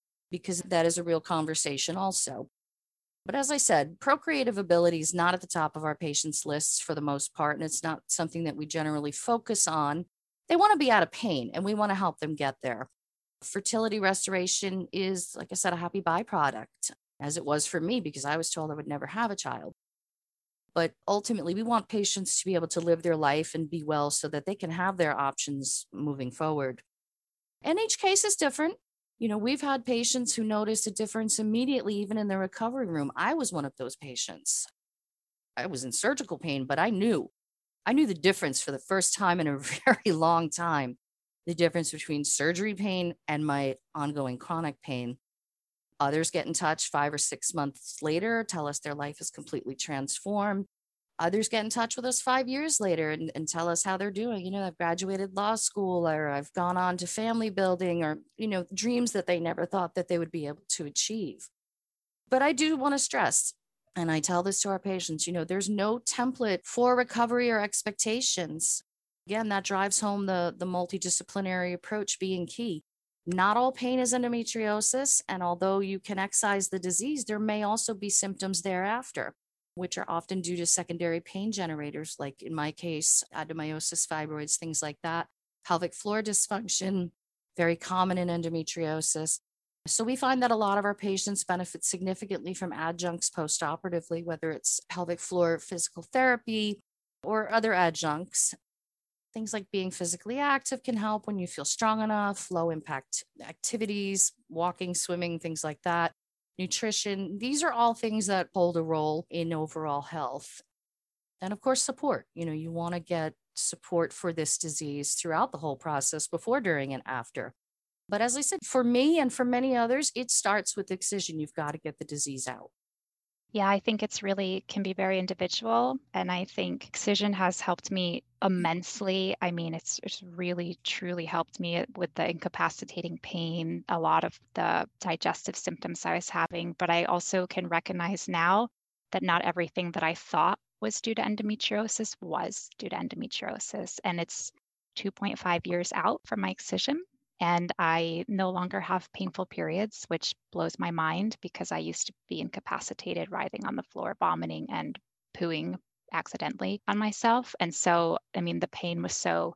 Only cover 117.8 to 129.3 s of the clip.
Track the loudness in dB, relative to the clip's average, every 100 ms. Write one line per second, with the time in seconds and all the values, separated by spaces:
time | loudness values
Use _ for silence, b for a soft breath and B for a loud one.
117.8 | _ _ -4 0 2 0 0 -2 0 4
118.8 | 6 6 8 6 4 2 2 4 4 4
119.8 | 4 2 0 -2 0 2 4 2 0 -4
120.8 | -4 -4 -2 -2 -2 -4 -6 -4 -4 -4
121.8 | -8 -10 -8 -4 -4 -4 -6 -8 -12 _
122.8 | _ _ _ _ _ _ _ 2 4 4
123.8 | 2 0 -2 -2 -2 0 0 -2 -4 -4
124.8 | -2 0 2 2 0 -2 -2 -2 2 4
125.8 | 4 0 _ -4 -2 -2 -4 -4 -4 -4
126.8 | -8 -4 0 2 2 2 2 2 -2 -2
127.8 | -2 -2 -2 -4 -8 0 2 4 2 0
128.8 | -4 -4 0 0 0